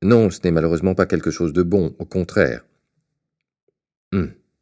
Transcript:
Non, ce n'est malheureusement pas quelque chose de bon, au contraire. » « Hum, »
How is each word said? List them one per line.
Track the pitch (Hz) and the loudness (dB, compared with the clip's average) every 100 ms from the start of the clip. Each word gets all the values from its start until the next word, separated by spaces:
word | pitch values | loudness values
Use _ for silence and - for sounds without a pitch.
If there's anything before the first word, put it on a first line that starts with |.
Non, | 95 117 104 | 2 4 4
ce | - | 0
n'est | 90 | 0
malheureusement | 82 82 85 95 95 | 0 0 0 0 0
pas | 92 | 0
quelque | 87 104 | -2 -4
chose | - 85 | -4 -2
de | 78 | 0
bon, | 87 98 80 - | 0 0 -2 -6
au | 87 | -8
contraire. » « | 92 87 107 73 57 - _ _ _ _ _ _ _ _ _ _ _ _ _ _ | -6 -2 0 0 -2 -12 _ _ _ _ _ _ _ _ _ _ _ _ _ _
Hum, » | 95 107 - _ _ | -4 -4 -8 _ _